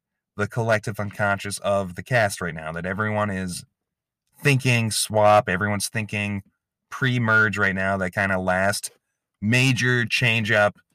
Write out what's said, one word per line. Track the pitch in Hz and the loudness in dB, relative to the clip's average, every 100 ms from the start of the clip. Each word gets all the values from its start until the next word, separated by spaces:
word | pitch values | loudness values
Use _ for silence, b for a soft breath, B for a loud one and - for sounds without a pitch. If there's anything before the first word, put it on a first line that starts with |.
| _ _ _ - | _ _ _ -8
the | 104 | -6
collective | - 113 107 120 104 | -2 0 0 -2 -8
unconscious | 101 - 104 98 101 98 | -8 -2 -2 -2 -6 -6
of | 95 101 95 87 | -2 -2 -2 -8
the | |
cast | - 123 104 - | -2 0 0 -2
right | 87 | -8
now, | 80 78 | -8 -8
that | 82 90 | -8 -6
everyone | 95 107 107 104 | -4 -2 -2 -2
is | 95 92 85 - _ _ _ _ _ _ _ | -4 -6 -10 -14 _ _ _ _ _ _ _
thinking | 147 131 127 120 113 | 0 2 2 0 0
swap, | - - 107 104 104 104 | -4 -2 4 6 6 4
everyone's | 90 104 101 - | 0 0 -2 -4
thinking | 113 104 104 104 101 - _ _ _ _ | -6 -6 -4 -4 -6 -10 _ _ _ _
pre-merge | - 131 123 113 110 107 101 | -4 -2 0 2 4 4 2
right | 98 | 0
now, | 95 95 98 | 0 0 -2
that | 92 | -2
kinda | 104 98 92 | -2 -2 0
last | 92 92 98 104 - _ _ _ _ _ | 0 2 0 -2 -6 _ _ _ _ _
major | 104 123 131 120 123 123 113 | 0 2 2 2 0 0 -2
change | - 123 113 107 | 0 0 0 2
up | 107 104 - _ | 2 2 0 _